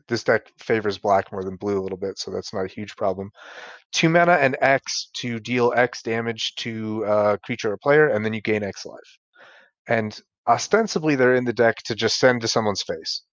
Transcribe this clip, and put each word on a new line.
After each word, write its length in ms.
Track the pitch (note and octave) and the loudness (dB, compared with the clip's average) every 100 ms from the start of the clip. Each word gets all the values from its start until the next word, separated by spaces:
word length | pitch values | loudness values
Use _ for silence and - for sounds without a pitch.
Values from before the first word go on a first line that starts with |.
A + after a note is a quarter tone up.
| - | -6
this 160 | A2+ | -4
deck 280 | - A2+ - - | 0 0 -2 -10
favors 380 | - A2+ G#2 F#2+ | -2 -2 -2 -2
black 340 | G#2 G2 - | 2 2 0
more 120 | G2+ | -6
than 120 | F#2+ F#2 | -8 -6
blue 220 | G2+ G2 | -4 -2
a 20 | |
little 160 | F#2+ F#2+ | -4 -6
bit, 200 | G2 - | -6 -8
so 120 | - | -8
that's 220 | F#2+ - | -8 -8
not 120 | G#2 F#2+ | -6 -8
a 20 | |
huge 280 | - G#2 - | -8 -12 -4
problem. 340 | G2+ F#2+ G2+ - - - - - _ | -4 -4 -8 -14 -20 -18 -18 -20 _
Two 160 | - E3 | 0 2
mana 240 | E3+ E3+ | 4 4
and 220 | F3 C3+ C3+ | 4 2 2
X 480 | C3+ C3+ - - - - | 2 2 -2 -8 -8 -8
to 220 | B2 A#2 | -6 -6
deal 340 | A2 B2 A#2+ A#2+ | -2 0 2 2
X 260 | B2 - | 0 -2
damage 520 | A2+ A2+ A#2 A#2 - - | -4 -4 -4 -4 -6 -8
to 480 | A#2+ A2 A2 G#2+ G#2 | -8 -6 -6 -4 0
a 320 | G#2 G#2 G2+ | 2 2 0
creature 320 | - A#2+ A2+ | -4 -6 -4
or 40 | G2+ | -2
player, 300 | C#3+ D3 D3+ | 2 4 4
and 140 | G#2+ | 2
then 100 | A2 | -2
you 80 | A2 | -2
gain 220 | A2 G#2+ | -2 -2
X 220 | G2 - - | -2 -8 -14
life. 320 | - - _ _ _ - - _ _ - | -18 -20 _ _ _ -20 -20 _ _ -4
And 320 | A#2 G#2+ - - _ - | -2 -2 -8 -20 _ 0
ostensibly, 680 | C#3 - G#3 A3+ F#3 D#3 C#3 | 0 2 0 2 0 0 4
they're 200 | B2 B2+ | 4 4
in 100 | B2 | 2
the 80 | |
deck 240 | A2+ A#2 - - | 2 2 2 -4
to 100 | G#2+ | -2
just 240 | A2 - | -2 2
send 220 | C3 B2 | 2 2
to 60 | A2+ | 0
someone's 360 | B2 G#2+ F#2+ | 0 0 -2
face. 400 | - E2+ D#2+ - - | -4 -8 -8 -10 -12